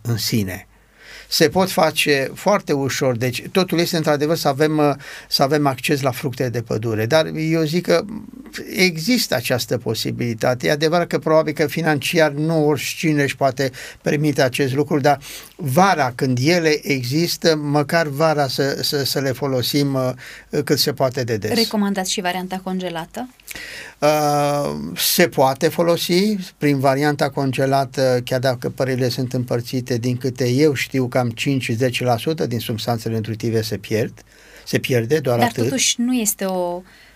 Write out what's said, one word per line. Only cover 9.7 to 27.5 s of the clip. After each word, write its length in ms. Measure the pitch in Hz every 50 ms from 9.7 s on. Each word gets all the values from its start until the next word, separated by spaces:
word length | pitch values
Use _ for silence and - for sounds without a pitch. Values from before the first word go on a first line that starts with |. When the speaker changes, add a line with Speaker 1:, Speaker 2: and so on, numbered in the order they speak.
| 135 117
Speaker 1:
posibilitate. 880 | - 120 113 - - 131 117 120 123 120 113 110 131 127 127 127 170
E 40 | 165
adevărat 360 | 151 147 160 156 170 175 170
că 120 | - 175 143
probabil 340 | - 160 156 160 151 160
că 140 | 156 - 156
financiar 640 | 147 - 165 165 160 151 123 - - 175 165 156 151
nu 360 | 143 147 151 160 165 156 147
oricine 560 | 147 151 120 - - - - - 156 151 143
își 140 | 139 127 -
poate 340 | - 139 135 131 - 139 123 - - - - - -
permite 400 | - 156 151 147 156 151 139 156
acest 320 | 135 123 127 - 143 127 127
lucru, 260 | 143 143 143 175 143
dar 180 | 131 147 139 147 - - - - - - -
vara, 560 | - 175 131 127 175 190 196 180 151 135 120 120
când 240 | - 147 131 127 120
ele 360 | 131 160 180 175 160 156 151 147
există, 760 | - - 139 131 123 123 143 160 175 165 - - - 170 156
măcar 500 | 151 147 143 143 147 147 147 170 170 165
vara 420 | 147 135 143 160 160 151 147 143 123
să, 300 | - - 135 139 139 -
să, 220 | - - 151 139 135
să 160 | - - 147
le 120 | 135 135
folosim, 640 | 123 - 147 139 131 123 117 - - 143 143 139 135
uh, 160 | 131 127 127 127 127 - - - - - - - 151 127
cât 140 | - 147 123
se 140 | - 147
poate 320 | 120 - 135 131 123 139 123
de 120 | 117 113
des. 180 | 101 - - 240
Speaker 2:
Recomandați 580 | 233 226 - 226 208 202 202 196 196 185 -
și 80 | - 214
varianta 400 | 180 180 180 185 180 185 185 185
congelată? 640 | 185 185 185 185 180 175 165 160 170 - - 226 254 247 - _ - - - - - - - - - - - -
Speaker 1:
Uh, 800 | 147 151 151 151 151 147 147 147 143 143 143 147 143 147 - - 143 170 180
se 320 | - - - - 185 170 -
poate 400 | - 156 131 135 135 - 170 139
folosi 680 | - - 165 170 170 - - - 175 180 202 214 214 185 180 - - -
prin 200 | 151 147 143 135
varianta 520 | 135 139 131 139 151 147 147 143 156 135
congelată, 920 | - 147 139 135